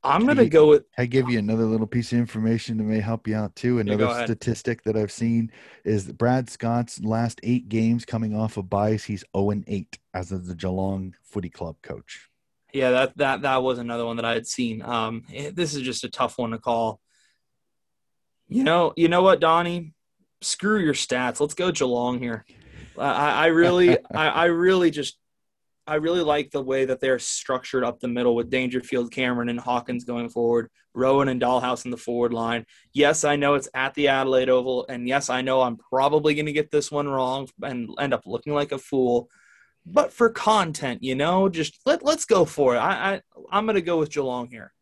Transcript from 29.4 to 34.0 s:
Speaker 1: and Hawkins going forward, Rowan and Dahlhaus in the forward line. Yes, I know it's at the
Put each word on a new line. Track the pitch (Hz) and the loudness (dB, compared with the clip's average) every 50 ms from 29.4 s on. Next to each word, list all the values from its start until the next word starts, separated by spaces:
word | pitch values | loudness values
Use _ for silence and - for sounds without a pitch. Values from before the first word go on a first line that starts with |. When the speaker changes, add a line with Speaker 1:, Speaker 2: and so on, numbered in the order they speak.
| 120 120 | -2 -4
Speaker 1:
and | 120 120 | -4 -6
Hawkins | 117 123 123 120 120 - 123 120 120 | -4 -2 -2 -2 -2 -4 -8 -8 -6
going | - 123 120 117 117 | -6 -6 -6 -6 -6
forward, | - 120 120 117 117 117 113 117 _ _ _ _ _ | -4 -2 0 2 0 0 -2 -4 _ _ _ _ _
Rowan | 120 127 131 135 139 139 135 | -2 2 2 4 4 2 2
and | 127 127 | 0 0
Dahlhaus | 127 123 127 127 123 127 127 117 - | 0 2 2 2 2 0 -4 -4 -6
in | 127 | -10
the | 123 | -10
forward | 117 - - 120 120 120 120 117 | -10 -8 -6 -2 0 0 0 0
line. | 113 117 117 117 117 110 _ _ _ _ _ _ | -2 -2 -2 -2 -4 -4 _ _ _ _ _ _
Yes, | 135 143 143 151 - - | 2 4 4 4 2 2
I | 147 147 | 0 0
know | 143 143 143 143 | 2 2 2 2
it's | 139 - - _ | 0 -2 -6 _
at | 131 131 135 135 | -4 -4 -4 -2
the | 147 | 0